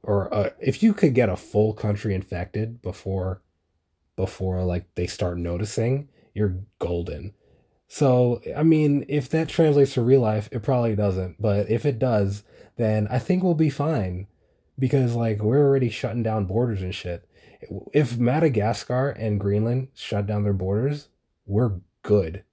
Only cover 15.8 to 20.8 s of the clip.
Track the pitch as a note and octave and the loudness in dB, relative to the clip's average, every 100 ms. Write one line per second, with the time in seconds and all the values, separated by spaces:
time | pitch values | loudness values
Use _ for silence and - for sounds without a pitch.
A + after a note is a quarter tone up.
15.8 | B2 - A#2+ B2 A2 G#2+ F#2+ G#2 B2 G2+ | 0 -2 -6 -2 -2 -2 -2 0 -2 -2
16.8 | F#2 F#2+ F2+ E2+ _ _ - _ - G2+ | -4 -6 -8 -10 _ _ -20 _ -14 -14
17.8 | - D3 C3 A#2+ A#2+ C#3+ D#3+ A2 G#2 A#2 | 0 2 2 2 2 4 2 2 0 -2
18.8 | - B2+ C#3 - A2 G#2 G2 G#2 A2 B2 | -2 -2 -2 -2 -2 0 0 0 0 -2
19.8 | C3 - - G#2 G2+ G#2 G#2 F#2+ F#2 G2+ | -4 -12 -6 -4 -2 0 0 0 0 0